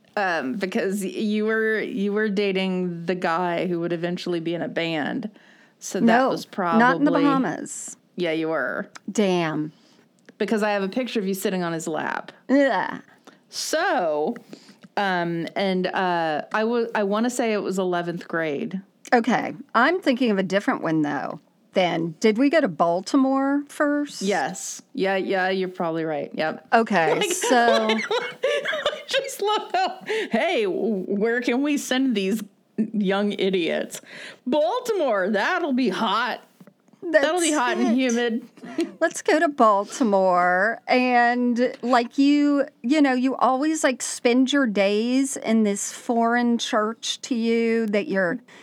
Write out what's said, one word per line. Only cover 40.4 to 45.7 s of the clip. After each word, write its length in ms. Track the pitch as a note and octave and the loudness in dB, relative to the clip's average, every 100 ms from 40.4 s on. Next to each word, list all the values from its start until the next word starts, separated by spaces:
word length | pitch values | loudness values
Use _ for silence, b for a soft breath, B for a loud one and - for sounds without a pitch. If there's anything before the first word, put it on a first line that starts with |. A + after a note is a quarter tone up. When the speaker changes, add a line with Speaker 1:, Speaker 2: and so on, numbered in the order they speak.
| F3+ F3+ G#3+ A#3 - | 4 2 0 -2 0
Speaker 2:
And, 880 | B3+ B3+ A#3+ A#3+ B3 B3 A#3 B3+ - | 2 4 4 4 2 0 2 0 0
like, 360 | A#3+ B3 A#3+ - | 2 2 2 2
you, 480 | C#4 D4 D4 C#4+ - _ | 4 4 4 2 -2 _
you 180 | A#3 D#4 | 0 2
know, 120 | C#4 | 4
you 240 | B3+ C4 - | 2 0 2
always, 480 | A#3 C4 D4+ D#4+ | 2 2 0 0
like, 180 | D4 B3 | 0 0
spend 500 | - - A#3+ B3 C4 | -6 0 2 4 4
your 140 | C#4+ B3+ | 4 2
days 720 | G3 G3 G#3 A#3 C4 C4+ - | 2 2 2 2 2 0 -2
in 260 | - A3+ | 0 2
this 300 | G#3+ | 2